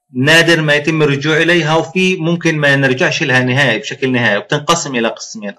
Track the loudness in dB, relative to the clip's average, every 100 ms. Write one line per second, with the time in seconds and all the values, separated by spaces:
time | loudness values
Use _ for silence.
0 | _ -2 2 4 4 2 2 0 0 0
1 | 0 0 0 0 2 0 2 0 0 0
2 | 0 0 -2 0 0 0 2 2 2 2
3 | 0 0 0 0 2 2 0 0 -6 -4
4 | -2 0 0 0 -2 -4 0 -2 -2 -2
5 | -2 -4 -12 -12 -12